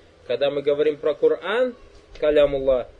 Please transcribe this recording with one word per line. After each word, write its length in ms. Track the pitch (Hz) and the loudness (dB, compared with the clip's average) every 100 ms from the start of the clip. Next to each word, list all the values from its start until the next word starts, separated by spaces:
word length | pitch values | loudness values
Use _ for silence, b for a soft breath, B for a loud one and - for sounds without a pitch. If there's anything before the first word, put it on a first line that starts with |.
| b _ - | b _ -8
Когда 220 | 120 139 | -2 -2
мы 140 | 143 | -2
говорим 340 | 139 143 151 147 | -2 0 0 -2
про 160 | 151 | -4
Коран, 600 | 147 160 156 170 220 254 240 - - - - | 0 0 0 -2 -2 -2 -4 -18 -20 -20 -4
калям 360 | 151 151 143 139 | 0 4 2 2
Аллах, 320 | 135 127 - - | 0 0 -2 -14